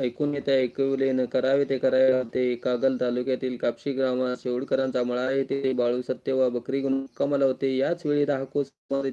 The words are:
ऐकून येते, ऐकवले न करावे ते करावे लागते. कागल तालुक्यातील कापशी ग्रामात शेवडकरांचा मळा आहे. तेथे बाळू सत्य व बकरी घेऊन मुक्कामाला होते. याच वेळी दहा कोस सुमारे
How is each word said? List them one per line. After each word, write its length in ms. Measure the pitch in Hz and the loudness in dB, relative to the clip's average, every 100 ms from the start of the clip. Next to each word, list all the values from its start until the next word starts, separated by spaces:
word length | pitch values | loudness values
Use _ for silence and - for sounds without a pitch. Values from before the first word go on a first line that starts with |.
ऐकून 340 | 131 120 147 | -4 -2 -2
येते, 180 | 143 139 135 | -2 0 2
ऐकवले 540 | 127 123 135 135 135 | 2 0 0 2 0
न 140 | 131 123 | 0 0
करावे 380 | 131 127 139 135 | 0 2 2 2
ते 120 | 135 | 2
करावे 340 | 131 131 131 | 2 4 4
लागते. 420 | 127 120 127 127 120 | 4 0 -2 0 0
कागल 400 | 127 123 131 131 | -2 0 0 0
तालुक्यातील 540 | 123 123 127 127 127 123 | 0 -2 -2 -2 -2 -2
कापशी 340 | 123 120 - | -2 -2 -4
ग्रामात 420 | 131 131 127 127 123 | -2 0 0 -2 -4
शेवडकरांचा 680 | 123 123 135 131 131 123 | -4 -4 -2 0 0 0
मळा 180 | 123 123 | -2 -2
आहे. 200 | 131 135 | 0 -2
तेथे 300 | 135 139 139 | -2 -2 0
बाळू 280 | 123 120 123 | 0 0 0
सत्य 300 | 127 123 - | -2 -4 -2
व 160 | 131 127 | 2 2
बकरी 300 | 120 120 135 | 0 -4 -2
घेऊन 140 | 135 135 | 0 -2
मुक्कामाला 500 | 135 - 143 143 135 | -2 -4 -2 2 2
होते. 300 | 131 135 131 | 2 0 0
याच 280 | 139 170 151 | 0 -2 0
वेळी 200 | 147 143 | 0 2
दहा 180 | 139 135 | 0 -2
कोस 220 | 143 139 | -4 -4
सुमारे 440 | _ - 139 139 | _ -6 -2 -2